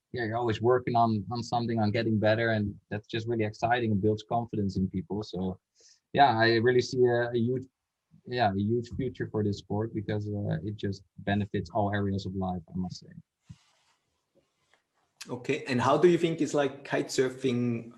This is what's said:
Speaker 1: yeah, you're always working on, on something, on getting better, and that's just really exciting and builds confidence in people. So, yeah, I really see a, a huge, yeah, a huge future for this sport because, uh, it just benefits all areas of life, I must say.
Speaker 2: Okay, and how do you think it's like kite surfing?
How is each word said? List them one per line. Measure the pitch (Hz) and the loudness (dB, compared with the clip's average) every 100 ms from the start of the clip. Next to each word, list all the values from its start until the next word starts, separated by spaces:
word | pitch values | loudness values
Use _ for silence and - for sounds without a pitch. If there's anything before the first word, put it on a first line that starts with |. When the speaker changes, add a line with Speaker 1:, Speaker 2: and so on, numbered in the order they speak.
| _ | _
Speaker 1:
yeah, | 123 110 | -6 -4
you're | 117 | -2
always | 120 107 | -2 0
working | 117 127 127 117 | 2 2 2 2
on, | 117 110 98 | 4 2 -4
on | 120 | -8
something, | 117 120 117 113 | -4 -2 -2 0
on | 104 | 0
getting | 113 117 110 | 0 0 2
better, | 107 110 117 | 4 4 2
and | 110 101 - - | 0 -2 -6 -10
that's | 104 - | -10 -6
just | 117 110 | -6 -4
really | 117 104 | -2 -2
exciting | - 113 123 113 | -2 0 0 2
and | 98 | 2
builds | 107 107 - | 2 0 -2
confidence | 120 113 110 98 95 | -4 -2 -4 -2 -2
in | 95 | -2
people. | 92 82 101 | -2 -6 -6
So, | 107 90 92 95 _ _ _ _ _ | -6 -6 -6 -6 _ _ _ _ _
yeah, | - 139 113 | 4 6 6
I | 113 117 | 4 6
really | 120 123 | 4 4
see | 120 127 123 | 2 2 4
a, | 120 120 | 4 2
a | 120 | 0
huge, | 117 127 - _ _ _ _ _ - | 0 -2 -6 _ _ _ _ _ -8
yeah, | 123 107 | 0 2
a | 98 | 2
huge | 104 117 117 - | 0 0 -2 -6
future | 127 - 110 | -6 -6 -6
for | 110 | -2
this | 104 98 | -2 -2
sport | - 104 117 113 | -4 -4 -2 -4
because, | 101 107 104 | -4 -4 -4
uh, | 104 104 107 | -4 -4 -4
it | 107 107 | -6 -6
just | 101 95 - - | -6 -8 -12 -10
benefits | - 101 101 104 82 | -2 -2 -2 -4 -4
all | 110 101 | -2 -2
areas | 101 101 98 95 | 0 -2 -2 -4
of | 95 | -4
life, | 92 90 - | -4 -6 -8
I | 92 | -8
must | 90 - | -8 -10
say. | - - - _ - - _ _ _ _ _ _ _ _ _ _ _ _ _ _ _ - - | -18 -20 -20 _ -20 -20 _ _ _ _ _ _ _ _ _ _ _ _ _ _ _ -20 -12
Speaker 2:
Okay, | 123 - 151 - | -8 -4 -4 -2
and | 123 | 0
how | 127 151 | 2 6
do | 175 | 6
you | 165 | 6
think | 170 160 | 2 0
it's | 147 | 0
like | 147 139 - - | 0 0 -4 -4
kite | 143 143 | -2 0
surfing? | - 131 - 135 120 123 117 - | 0 0 -2 -2 0 0 -2 -6